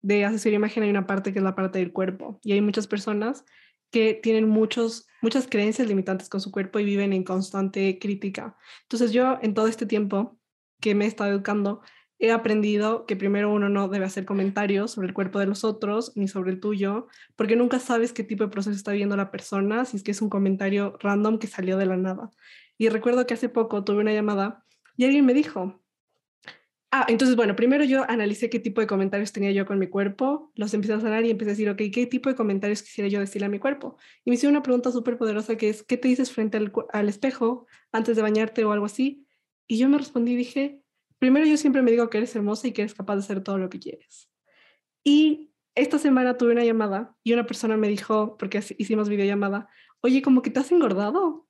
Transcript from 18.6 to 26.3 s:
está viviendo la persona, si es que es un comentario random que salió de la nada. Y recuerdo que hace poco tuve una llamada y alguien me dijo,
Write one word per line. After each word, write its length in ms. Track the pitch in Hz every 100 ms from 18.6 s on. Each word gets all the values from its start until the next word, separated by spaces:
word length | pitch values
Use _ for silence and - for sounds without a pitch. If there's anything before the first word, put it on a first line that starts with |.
| 196 202
está 160 | 202
viviendo 240 | 202 202 202
la 140 | 196
persona, 540 | 196 - 196 196 220
si 140 | 254 208
es 40 |
que 100 | 196
es 100 | 208
un 80 | 214
comentario 680 | 196 196 190 196 202 202 -
random 380 | 202 202 214 220
que 80 | 220
salió 300 | - 185 190
de 100 | 190
la 100 | 185
nada. 340 | 185 190 226 _ - - _ _
Y 100 | 226
recuerdo 380 | 214 240 247 247
que 80 |
hace 140 | 233 247
poco 360 | - 226 -
tuve 160 | 196 208
una 120 | 208
llamada 520 | 214 214 202 196 - _ _ _ -
y 80 |
alguien 200 | 254 277 269
me 80 |
dijo, 480 | 254 302 - 185 - _ _ _ _ _